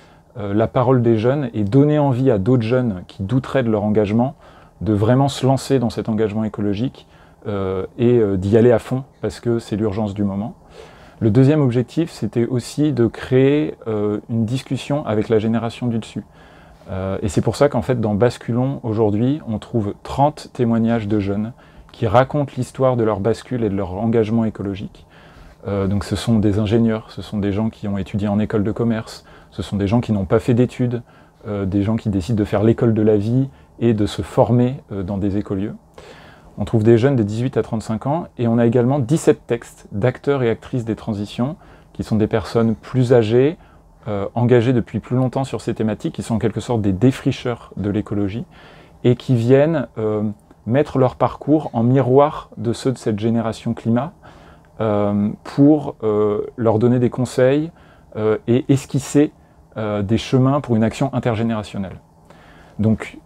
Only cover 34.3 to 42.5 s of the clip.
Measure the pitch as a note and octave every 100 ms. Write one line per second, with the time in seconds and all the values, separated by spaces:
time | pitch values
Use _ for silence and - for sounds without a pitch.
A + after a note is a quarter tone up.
34.3 | - A2 A#2+ B2 D3 - G2+ F#2 G2+ G2+
35.3 | G2 G2 G2 G#2 A3 _ - - - -
36.3 | - - - G#2 A2+ G#2+ A#2 C3 C3+ G2+
37.3 | A2 B2+ A#2+ - A2+ - A2 C3 D#3+ -
38.3 | - A#2+ A#2 A#2 A#2+ A#2+ C#3+ A2+ D#3+ -
39.3 | D3 - A#2+ - - - G#2 B2 - -
40.3 | C#3 A#2+ A2 - C3 A2+ G#2 - G2+ G#2
41.3 | - B2+ E3+ - - - - - A2 G#2+
42.3 | A2+ -